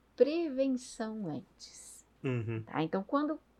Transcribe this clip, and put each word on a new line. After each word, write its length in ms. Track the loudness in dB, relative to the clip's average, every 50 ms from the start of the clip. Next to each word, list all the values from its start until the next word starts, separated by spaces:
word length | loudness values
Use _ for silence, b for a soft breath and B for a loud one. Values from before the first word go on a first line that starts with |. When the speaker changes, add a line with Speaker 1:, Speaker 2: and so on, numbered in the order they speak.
| _ _ _
Speaker 1:
prevenção 1120 | 6 6 6 6 4 0 0 2 2 2 2 2 0 -2 -6 -8 -6 -6 -6 -6 -4 -4 -4
antes. 760 | -4 -6 -8 -12 _ -20 -20 -18 -18 -18 -18 -18 -20 -20 -20 _ _ _ -2
Speaker 2:
Uhum. 400 | 0 0 0 0 -2 -2 -4 -4
Speaker 1:
Tá? 160 | -4 -2 -2 0
Então, 200 | 0 0 -2 -2
quando 380 | 0 0 2 2 0 -2 -4 -8 _ _ _